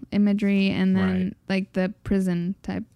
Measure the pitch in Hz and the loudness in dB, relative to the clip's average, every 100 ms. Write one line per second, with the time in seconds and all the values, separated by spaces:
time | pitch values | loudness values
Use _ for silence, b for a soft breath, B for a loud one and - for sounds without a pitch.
0 | - 202 208 202 202 196 196 190 190 190 | -4 0 2 2 2 2 2 2 2 2
1 | 190 185 185 - - 190 190 185 185 - | 2 0 -4 -6 -4 -4 -2 -2 -4 -4
2 | - 196 185 175 175 196 - 185 226 | -2 0 0 -2 -4 -6 -8 -8 -10